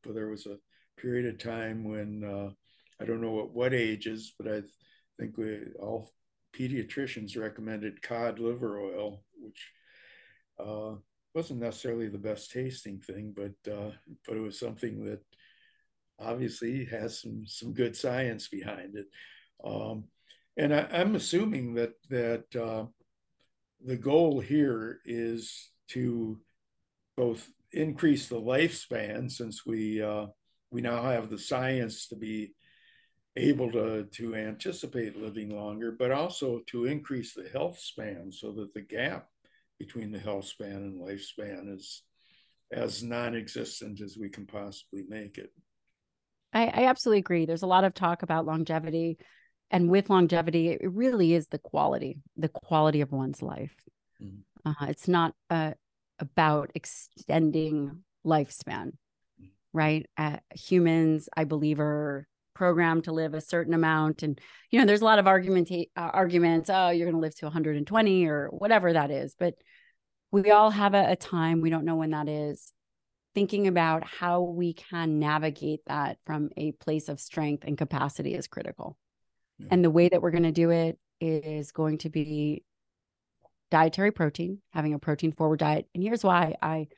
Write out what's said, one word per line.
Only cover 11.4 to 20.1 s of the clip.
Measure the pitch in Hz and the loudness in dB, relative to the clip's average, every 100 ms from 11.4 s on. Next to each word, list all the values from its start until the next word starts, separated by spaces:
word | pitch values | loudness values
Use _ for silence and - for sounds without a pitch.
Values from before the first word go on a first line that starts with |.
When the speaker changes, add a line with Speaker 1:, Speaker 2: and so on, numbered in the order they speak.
| 165 127 | -8 -8
Speaker 1:
necessarily | 117 113 127 117 110 | -8 -8 -8 -6 -6
the | 101 | -8
best | 107 104 - | -8 -8 -10
tasting | 127 131 127 104 98 | -8 -8 -10 -14 -16
thing, | - 98 107 101 | -14 -14 -12 -10
but, | 101 95 - | -12 -12 -12
uh, | 104 104 - _ - - | -10 -10 -14 _ -20 -10
but | 110 | -8
it | |
was | 110 101 | -8 -10
something | 117 110 117 107 | -12 -8 -10 -8
that | 104 104 - _ _ _ _ _ _ _ _ _ | -10 -12 -16 _ _ _ _ _ _ _ _ _
obviously | 110 120 120 - 117 135 123 | -8 -6 -6 -6 -6 -6 -6
has | 117 113 - | -8 -8 -10
some, | 113 110 107 | -12 -12 -12
some | - 117 | -14 -10
good | 110 120 | -2 -2
science | 117 135 123 127 107 - | -2 -4 -2 -4 -6 -10
behind | 98 101 98 92 104 | -10 -10 -12 -12 -14
it. | 101 - - - _ _ | -16 -20 -20 -20 _ _
Um, | - 107 110 110 107 | -12 -10 -8 -10 -14